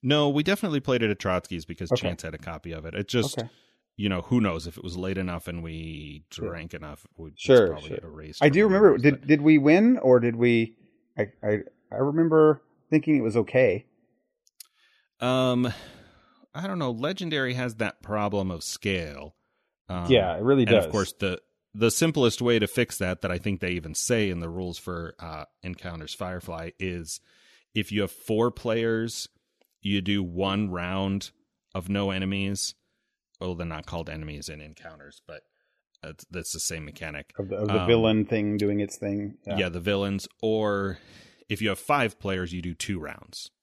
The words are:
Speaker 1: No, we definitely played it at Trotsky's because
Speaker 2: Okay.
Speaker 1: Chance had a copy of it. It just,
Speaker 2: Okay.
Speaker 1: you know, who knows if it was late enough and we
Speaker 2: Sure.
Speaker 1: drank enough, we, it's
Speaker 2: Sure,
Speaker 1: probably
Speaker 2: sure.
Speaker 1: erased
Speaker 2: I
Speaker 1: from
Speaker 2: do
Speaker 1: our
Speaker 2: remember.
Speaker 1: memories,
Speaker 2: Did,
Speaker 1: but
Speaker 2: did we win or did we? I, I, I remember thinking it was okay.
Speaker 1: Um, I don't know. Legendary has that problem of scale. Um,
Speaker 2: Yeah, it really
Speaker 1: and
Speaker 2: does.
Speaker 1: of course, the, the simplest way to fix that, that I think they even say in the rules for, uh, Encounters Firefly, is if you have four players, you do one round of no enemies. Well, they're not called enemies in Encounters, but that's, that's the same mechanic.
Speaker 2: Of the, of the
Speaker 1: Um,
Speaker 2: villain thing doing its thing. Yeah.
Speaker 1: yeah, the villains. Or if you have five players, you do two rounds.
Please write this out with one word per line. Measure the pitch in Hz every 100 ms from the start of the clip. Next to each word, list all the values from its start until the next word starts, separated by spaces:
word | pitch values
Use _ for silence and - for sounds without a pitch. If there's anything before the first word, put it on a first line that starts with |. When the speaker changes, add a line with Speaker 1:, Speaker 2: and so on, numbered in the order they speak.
Speaker 1:
No, | 131 151 147
we | 143
definitely | 156 202 202 147
played | 135 127
it | 113
at | 101
Trotsky's | 101 90 - 87
because | 78 85 87
Speaker 2:
Okay. | -
Speaker 1:
Chance | 92 85
had | 80
a | 78
copy | - 80 -
of | 80 80
it. |
It | 98 101
just, | 123 127 -
Speaker 2:
Okay. | 120 _ _ _ _ -
Speaker 1:
you | 101
know, | 92
who | - 123
knows | 107 82 80
if | 80
it |
was | - 87
late | 95 95
enough | 92 87 -
and | 85
we | 82 80 80 76 76 73 82
Speaker 2:
Sure. | - -
Speaker 1:
drank | 85 80
enough, | 82 78 73 - _
we, | 82
it's | 73
Speaker 2:
Sure, | - 131 95
Speaker 1:
probably | 78 76
Speaker 2:
sure. | -
Speaker 1:
erased | - - - 78
Speaker 2:
I | 151
Speaker 1:
from |
Speaker 2:
do | 147
Speaker 1:
our | 214
Speaker 2:
remember. | 190 208
Speaker 1:
memories, | 135
Speaker 2:
Did, | 131 139
Speaker 1:
but | 139
Speaker 2:
did | 156
we | 147 156
win | 139 170 220 254
or | 131 127
did | 120 117
we? | 120 117 113 _ _ _ _ -
I, | 104 _
I, | 107 107 - _ _
I | 107
remember | 135 151 165 156 156 147 _ _ _
thinking | 156 151 151
it |
was | 113 110
okay. | 104 127 120 95 - _ _ _ _ _ _ _ - _ _ _ _ _
Speaker 1:
Um, | 123 131 127 123 123 - - - - _ _ _ _
I | - 190
don't | 185
know. | 139
Legendary | 113 143 190 175 156 131
has | 127 127 110
that | 110 -
problem | - 107 104 101 95
of | 85
scale. | - - 104 95 80 71 76 _ _ _ _ _ _
Um, | 92 87
Speaker 2:
Yeah, | 123 95 82
it |
really | 113 139
Speaker 1:
and | 113
Speaker 2:
does. | 113 85
Speaker 1:
of |
course, | 107 95 -
the, | 98 87 _ _ _
the | 104 113
simplest | - 165 156 123 -
way | 120 117
to | 104
fix | - 120 -
that, | 92 90
that | 95
I | 90
think | 104 95
they | 90
even | 90 80
say | 78 - 117 104
in | 87
the | 85
rules | 85 92 82
for, | - 87 82 -
uh, | 82 80 76 _
Encounters | 90 90 90 85 78
Firefly, | - 92 90 85 85 82 -
is | 92 87 80 - _ _ _ _ _
if | - 104
you | 104
have | 98
four | - - 107 120
players, | - 123 113 113 113 113 - - _ _ _ _ _
you | 101 101
do | 95 101
one | 90 85 98 98 104
round | 90 87 95 98 98 - _ _ _ _
of | 95 87
no | 101 98
enemies. | 95 95 98 98 98 - - _ _ _ _ _ _
Well, | 92
they're | 87 85
not | 78 -
called | 85 76
enemies | 78 78 73 71
in | 76
Encounters, | 76 76 82 80 71 - _
but | 76 _ _ _ _ _ _
that's, | 78 78 -
that's | 90 82
the | 82
same | - 82
mechanic. | 76 71 80 73 73 -
Speaker 2:
Of | 98
the, | 98
of | 107
the | 98
Speaker 1:
Um, | 90
Speaker 2:
villain | 117 110 110 104
thing | 113 104 104
doing | 104 104
its | 101 -
thing. | 104 101 101 - -
Yeah. | 92
Speaker 1:
yeah, | 92
the | 85
villains. | 87 101 98 98 - _
Or | 113 110 107 101 98 92 - - - _ _
if | 104
you | 107
have | 95
five | - 143 117 -
players, | 101 95 90
you | 90
do | 87
two | 82 - 95
rounds. | 76 - - - - _